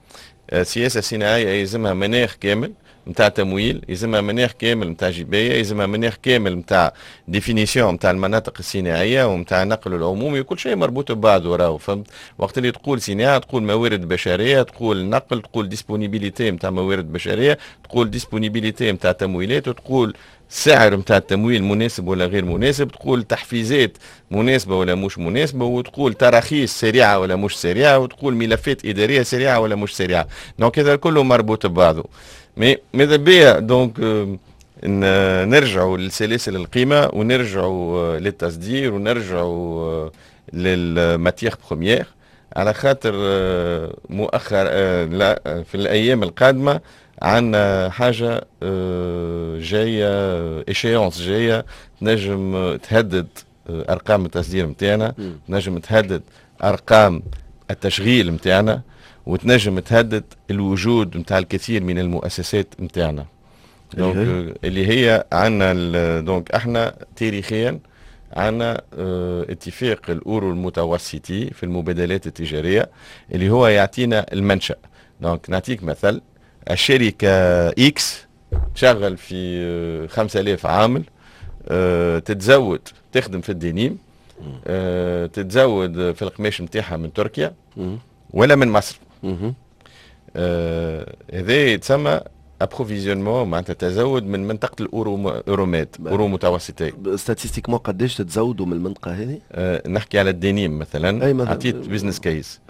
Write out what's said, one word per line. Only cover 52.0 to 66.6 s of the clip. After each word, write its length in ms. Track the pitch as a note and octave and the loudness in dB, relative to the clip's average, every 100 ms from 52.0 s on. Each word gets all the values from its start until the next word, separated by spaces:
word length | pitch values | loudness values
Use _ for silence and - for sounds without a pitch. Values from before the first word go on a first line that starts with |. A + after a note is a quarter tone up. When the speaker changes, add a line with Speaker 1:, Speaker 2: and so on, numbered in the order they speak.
Speaker 1:
تنجم 760 | G#2+ A2+ G2 G2 F#2+ F#2+ F#2 C#2+ - | 0 0 0 -4 -2 -2 -2 -4 0
تهدد، 380 | A2 A2 F#2 D#2+ - - _ - | 0 2 -2 -4 -10 -20 _ -10
آه، 160 | E2 - | -8 -4
أرقام 360 | F2 - G#2 F2+ | -4 2 0 2
التصدير 420 | F2 E2+ F#2 E2 | -4 -4 -2 -4
متاعنا، 460 | C#2+ G2 G#2+ A2 B2+ | -2 0 0 -2 -4
Speaker 2:
مم. 160 | G2 D#2 D#2 | -10 -12 -6
Speaker 1:
تنجم 300 | G2 F#2+ F2 | -4 -4 -6
تهدد 440 | - A2 G2 F2+ - _ _ _ | 0 2 2 -4 -8 _ _ _
أرقام 600 | G2 F#2+ - A2 G#2 E2+ - - - - - | -2 -2 6 8 8 4 -6 -12 -16 -16 -10
التشغيل 600 | G2 G2 - G2+ B2 F2+ | -6 -4 -2 2 2 2
متاعنا، 500 | E2 F#2+ F#2 G#2+ A#2+ - - - - - | 0 2 2 2 0 -6 -20 -20 -14 -6
وتنجم 540 | F#2 A2+ B2 G#2 F#2+ | -2 4 4 4 -2
تهدد 440 | - A#2 A#2 G#2+ - - - | 2 2 4 -2 -6 -14 -6
الوجود 640 | G2+ G2 G2 G#2 A#2 G2+ E2+ | -2 0 0 2 2 2 -4
متاع 200 | E2 F#2+ | 0 0
الكثير 460 | F2+ F#2+ - G#2+ | 0 -4 -2 -2
من 160 | F2+ F2 | -2 -2
المؤسسات 680 | F2+ F2 F2 - F2 G#2 F#2+ - | -2 -4 -4 -6 -4 -2 -4 -8
متاعنا. 460 | F2 F#2 E2 D2 C#2+ _ _ _ - _ _ | -8 -2 -2 -4 -10 _ _ _ -20 _ _
Speaker 2:
اللي 200 | - F#2 | -4 -2
Speaker 1:
دونك، 40 | F#2 | 0
Speaker 2:
هي؟ 60 | |
Speaker 1:
آه، 440 | F#2 F2+ E2+ - F2 | 0 -2 -6 -8 -4
اللي 200 | F#2 F#2+ | -2 2
هي 380 | A#2 A#2+ A2 - | 4 4 2 2
عندنا 400 | E2+ G#2+ G#2+ F#2+ | 0 2 2 2
ال-، 540 | F#2 F2 F2 E2+ E2 D#2+ | 2 0 0 0 0 -2
دونك 260 | F#2 E2 | -4 -2
احنا 440 | - | -4